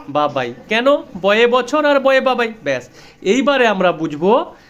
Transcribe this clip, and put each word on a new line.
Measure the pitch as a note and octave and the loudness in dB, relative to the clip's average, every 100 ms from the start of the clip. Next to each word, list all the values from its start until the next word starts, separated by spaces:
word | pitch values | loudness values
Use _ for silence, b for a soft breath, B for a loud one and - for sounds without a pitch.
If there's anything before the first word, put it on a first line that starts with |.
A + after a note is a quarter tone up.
| D4 | -8
বাবাই। | C#3+ D3 C3 B2 A#2+ - | -4 -2 -4 -8 -10 -6
কেন? | A3 B3+ D4 D#4+ F#3 | -2 0 0 -2 -4
বয়ে | G3 G#3 A#3+ | 0 2 2
বছর | B3 B3 D4+ D4 | 2 0 0 2
আর | C#4 | 2
বয়ে | C4 C4+ | 2 2
বাবাই। | B3+ A#3+ A#3 A3+ | 0 -2 -4 -6
ব্যাস, | C#3+ C3 - B B B | -6 -6 -8 B B B
এইবারে | - A#3+ C#4 C4+ A#3 | -2 0 2 2 2
আমরা | G3 F3+ | 2 0
বুঝবো | D#3+ D#3+ D3 F3+ B3 E4+ B B | 0 -4 -2 0 0 -2 B B